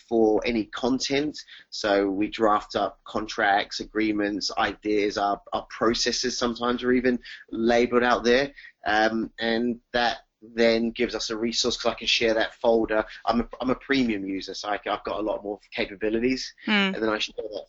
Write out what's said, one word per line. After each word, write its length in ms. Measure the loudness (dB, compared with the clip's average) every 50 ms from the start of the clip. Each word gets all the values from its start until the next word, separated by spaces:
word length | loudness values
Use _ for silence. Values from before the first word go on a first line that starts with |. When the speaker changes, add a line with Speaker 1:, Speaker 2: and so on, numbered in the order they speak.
| _ _
Speaker 1:
for 340 | 2 4 4 6 4 4 2
any 200 | 0 0 -2 -2
content. 760 | -4 -4 -4 0 0 0 0 0 0 0 0 0 -2 -4 -8 -14 -20 -20 -20 -18 _
So 400 | -10 -4 0 2 2 4 2 2
we 180 | 0 -2 -2 -4
draft 460 | -2 0 2 2 2 2 0 -2 -2
up 240 | -2 -2 -2 -4 -8 _
contracts, 760 | -8 -6 -6 -6 -4 -2 0 2 2 2 2 0 -2 -6 -10
agreements, 720 | -10 -6 -2 0 0 0 2 0 0 -2 -2 -4 -4 -4 -2 -2
ideas, 580 | -2 -2 -2 -4 -2 0 0 2 2 0 0 0
our, 220 | 0 0 -2 -4 -6 -6 -6
our 140 | -6 -6 -8
processes 680 | -6 0 0 2 2 2 0 -2 -2 -2 -2 -4 -2
sometimes 460 | -2 -2 -2 -2 -2 -2 -2 -2 0 2
are 100 | 2 2
even 280 | 4 4 2 0 0 -2 -10 -18 -18 -14 -10
labeled 520 | -6 0 2 4 4 4 4 4 2 2 4
out 220 | 4 2 2 4
there. 280 | 4 4 4 4 0 -4 -10 -20 -20 -20 _ -4
Um, 460 | 0 2 2 2 2 2 0 -2 -4 -6 -4
and 400 | -2 -2 0 0 0 -2 -2 -4 -8 _ -2
that 260 | 0 0 0 -2 -4 -8 _ _ _ -20 -8 0
then 360 | 4 4 4 6 4 2 0
gives 240 | 0 -2 -2 -2 -2
us 160 | -4 -6 -6
a 60 | -4
resource 400 | -4 -2 -2 -2 0 0 0 -2
'cause 160 | 0 -2 -2 -2
I 20 |
can 140 | -2 -2 0
share 260 | 0 2 2 2 2
that 180 | 2 0 -2 -2
folder. 480 | 0 2 4 4 4 2 2 0 0 -2 -2 -8 -6 -4
I'm 180 | 0 0 0 -2
a, 60 | -2 -6 -6
I'm 100 | -2 -2
a 60 | -2
premium 500 | -2 -2 0 0 2 2 2 0 -2 -2
user, 280 | -4 -6 -6 -6 -8 -10
so 140 | -8 -6 -6
I, 40 | -6 -4 -4 -4
I've 140 | -4 -4 -4
got 160 | -6 -4 -4
a 20 | -2
lot 220 | -2 -4 -4 -4
more 160 | -8 -10 -10 _ _ -6
capabilities. 800 | -6 -6 -6 -6 -4 -4 -2 0 0 0 0 0 -2 -4 -10 -14 -10 -4
Speaker 2:
Mm. 280 | 0 0 2 2 0 0
Speaker 1:
And 20 |
then 120 | 0 0 0
I 80 | 0 0
share 160 | -2 -6 -6
that 300 | -10 -10 -10 -10 -12 -12